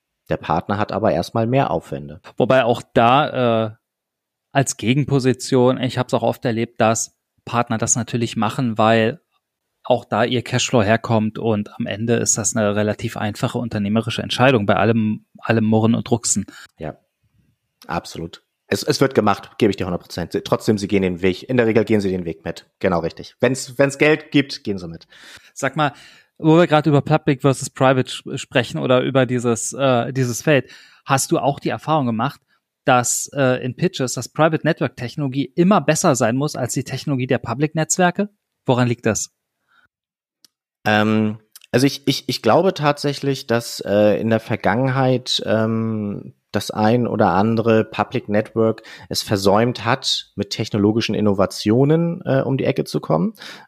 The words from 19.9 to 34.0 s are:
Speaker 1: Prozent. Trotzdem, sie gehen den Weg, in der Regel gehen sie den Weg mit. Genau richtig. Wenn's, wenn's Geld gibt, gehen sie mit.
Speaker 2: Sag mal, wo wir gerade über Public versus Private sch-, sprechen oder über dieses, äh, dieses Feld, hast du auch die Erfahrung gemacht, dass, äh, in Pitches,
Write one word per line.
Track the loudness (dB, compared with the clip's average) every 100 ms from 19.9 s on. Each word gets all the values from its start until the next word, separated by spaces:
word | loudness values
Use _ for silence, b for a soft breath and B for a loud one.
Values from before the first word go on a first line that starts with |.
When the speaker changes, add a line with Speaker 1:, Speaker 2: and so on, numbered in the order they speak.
| -6
Speaker 1:
Prozent. | -8 -10 -6 -4 -2
Trotzdem, | -2 0 -2
sie | 0
gehen | 0
den | 0 0
Weg, | -2 -2 -4
in | 0
der | 2
Regel | 2
gehen | 2 0
sie | 0
den | -4
Weg | -6 -8 -10
mit. | -12 -14 _
Genau | -2 0
richtig. | -2 -8 -18 -2
Wenn's, | -2 -2 -6 0
wenn's | 0 2
Geld | 2 2 2
gibt, | 0 0 -4
gehen | -8 -8
sie | -8
mit. | -16 -20 B B B B
Speaker 2:
Sag | -8 -6 -2
mal, | -4 -4 B B B -2
wo | 4 6
wir | 6
gerade | 4 4
über | 2
Public | 2 0 0 0
versus | 2 0 -4
Private | 0 2 2 0
sch-, | -6 -10 -12
sprechen | -4 -2 -2 -2
oder | 0 2
über | 2 0 0
dieses, | 0 -2 -2 -4
äh, | -2 0 0 0
dieses | -2 -2 -2
Feld, | 2 2 0 B B B
hast | B -2 0
du | -2
auch | 0 -4
die | -4
Erfahrung | -6 -2 -2 0
gemacht, | -2 -4 -6 _ _ _ _ 2
dass, | 2 2 -4 -6
äh, | -2 0 0
in | -4 -4
Pitches, | -4 -2